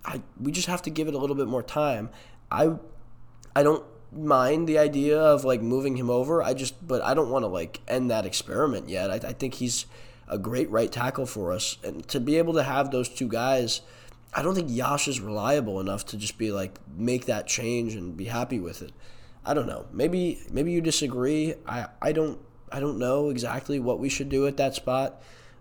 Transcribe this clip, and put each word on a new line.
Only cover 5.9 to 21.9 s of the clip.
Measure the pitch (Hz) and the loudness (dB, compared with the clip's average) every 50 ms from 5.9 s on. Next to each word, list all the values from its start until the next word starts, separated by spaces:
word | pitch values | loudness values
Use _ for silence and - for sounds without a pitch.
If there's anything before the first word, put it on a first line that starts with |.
| 131 123 | 0 0
him | 127 120 | 0 2
over. | 120 123 127 143 165 165 | 2 2 2 2 2 2
I | - - 131 | 2 2 0
just, | 135 135 123 - - 180 165 | 0 -2 -4 -6 -8 -4 -2
but | 127 123 | 0 0
I | - - - | 2 2 4
don't | 156 151 117 | 4 4 2
wanna, | 127 135 117 101 | 2 0 0 0
like, | 90 87 85 82 - - - - | 0 -2 -4 -4 -8 -12 -6 -2
end | - 131 127 123 | 0 0 2 2
that | 113 110 98 | 2 0 0
experiment | 92 - - - - - 107 147 151 120 98 - - | 0 -4 -4 -4 -2 0 2 2 2 0 -2 -4 -4
yet. | 90 92 92 98 | -4 -2 0 0
I, | 95 | -2
I | 117 120 - 127 | -2 -4 -6 -6
think | - 139 131 - | -4 -4 -6 -4
he's | - 123 120 113 - - - - - - - - - - - | -4 -4 -2 -2 -4 -4 -8 -12 -18 -18 -20 -20 -20 -10 -6
a | - 107 | -6 -4
great | 95 110 120 127 - - | -4 -2 -2 0 0 2
right | 107 110 117 - | 2 2 2 2
tackle | - 117 120 131 131 139 135 | 0 -2 -2 -2 -2 -2 -4
for | 120 - 107 95 85 | -4 -4 -4 -2 -2
us, | 90 101 - - - - - | -2 -2 -2 -4 -6 -6 -8
and | 95 - - - - | -10 -8 -8 -8 -4
to | - 139 | -4 -2
be | 120 135 151 165 | 0 4 4 4
able | 170 170 160 | 4 4 2
to | 160 135 | 2 2
have | 135 135 139 139 135 | 2 2 0 0 2
those | 135 127 123 120 | 0 0 -2 -2
two | - - 135 117 | -4 -4 -4 -2
guys, | 110 113 120 131 135 131 120 113 - - - - - - - - - - - - - | 0 0 2 2 2 2 2 0 -2 -4 -6 -10 -18 -20 -20 -20 -20 -20 -18 -6 -4
I | 127 | 0
don't | 135 170 190 | 0 2 2
think | 190 170 143 | 2 0 0
Yash | 117 120 123 135 143 - - 147 | 0 0 2 2 2 2 0 0
is | 135 120 | -2 -4
reliable | 98 107 104 104 101 120 143 147 127 107 98 95 | -4 -4 -4 -2 2 2 2 2 2 0 -2 -2
enough | 95 95 98 101 - - | -2 -2 -2 -4 -6 -8
to | - 104 | -8 -6
just | 104 104 - - | -6 -6 -4 -2
be | 113 110 | -2 -2
like, | 101 98 95 92 - - - - - | 0 -2 -4 -4 -8 -12 -16 -14 -8
make | 85 113 123 127 123 123 | -4 -2 0 0 0 0
that | - 117 107 - - | -2 -2 -2 -2 -2
change | - - 120 113 120 120 117 113 110 | -4 -2 -2 -2 0 0 -2 -2 -4
and | 107 87 90 82 82 | -6 -8 -8 -8 -6
be | 92 | -6
happy | 107 120 120 123 123 135 110 | -4 -2 -4 -2 -2 -2 -4
with | 87 85 82 - | -4 -6 -8 -10
it. | - - - - - - - - - - - - - | -14 -14 -16 -16 -16 -16 -16 -16 -18 -18 -20 -8 -4
I | - 143 | 0 0
don't | 151 - - | 0 0 -2
know. | - - - - - | -6 -8 -10 -8 0
Maybe, | - 131 165 175 185 180 170 - - - - | 0 2 2 2 2 0 0 -2 -4 -6 -4
maybe | - 127 147 170 | -2 0 0 2
you | 175 170 | 2 2
disagree. | 165 160 151 - 151 131 120 123 123 135 151 156 156 160 156 - - - | 2 2 2 2 0 0 0 0 2 2 2 2 0 0 -2 -6 -6 -6
I, | - 120 110 - | -6 -6 -6 -8